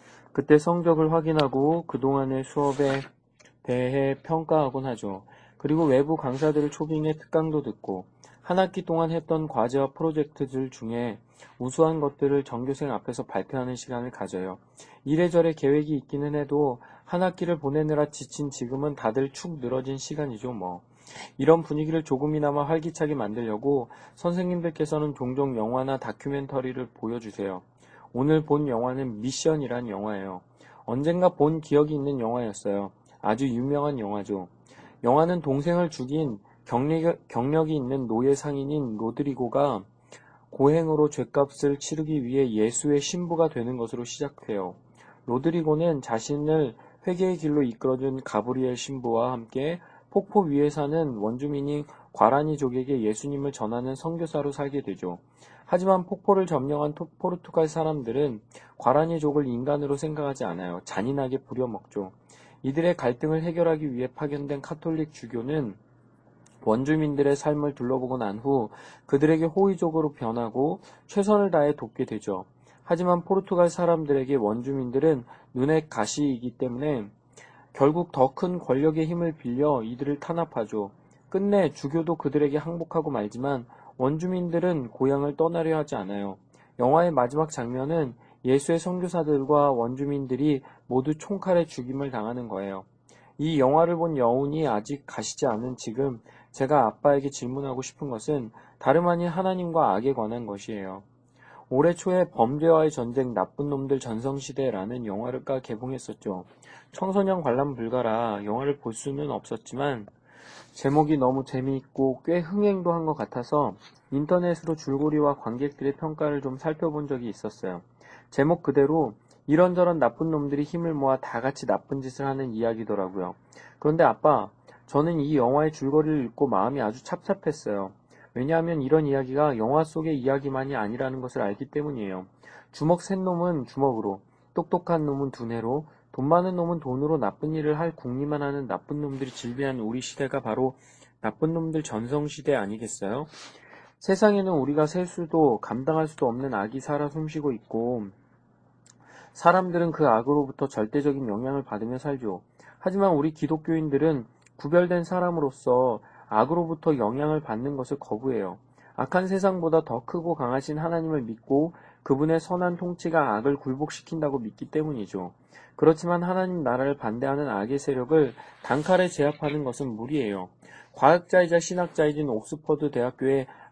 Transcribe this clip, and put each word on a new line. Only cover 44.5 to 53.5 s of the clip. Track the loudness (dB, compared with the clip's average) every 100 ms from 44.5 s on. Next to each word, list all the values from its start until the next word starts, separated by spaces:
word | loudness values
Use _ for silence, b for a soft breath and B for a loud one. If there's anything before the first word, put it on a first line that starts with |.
| -4 -6 -8 _ B B B -4
로드리고는 | 0 0 0 2 2 2 0
자신을 | -2 -4 -2 -2 2 2 2 -4 B B -6
회개의 | 0 0 0
길로 | 0 2
이끌어준 | 0 0 0 0 -2 -4
가브리엘 | -4 -2 -2 0 -2 -2
신부와 | -6 -6 -2 0 0
함께 | -2 -6 -4 -4 -6 B B _
폭포 | -4 0 2
위에 | 2 2 2
사는 | 2 -2 0 -2 -2
원주민인 | -4 -4 -4 -4 -4 -6 -8 B B
과라니족에게 | 2 4 4 2 0 -2 -2 -2 0
예수님을 | 0 -2 -4 -6 -6